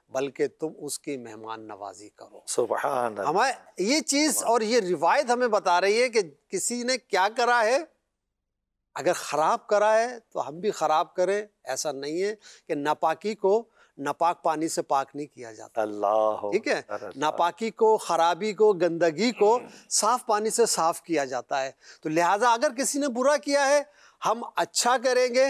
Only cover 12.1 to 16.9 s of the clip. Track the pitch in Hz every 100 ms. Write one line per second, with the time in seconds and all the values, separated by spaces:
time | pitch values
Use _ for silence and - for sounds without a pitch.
12.1 | 170 196 214 - - - 151 147 151 160
13.1 | 156 208 214 190 214 226 _ _ - 143
14.1 | 143 170 170 175 156 160 180 156 139 131
15.1 | 143 147 - 117 107 113 - 107 104 101
16.1 | 110 107 107 104 190 - 185 -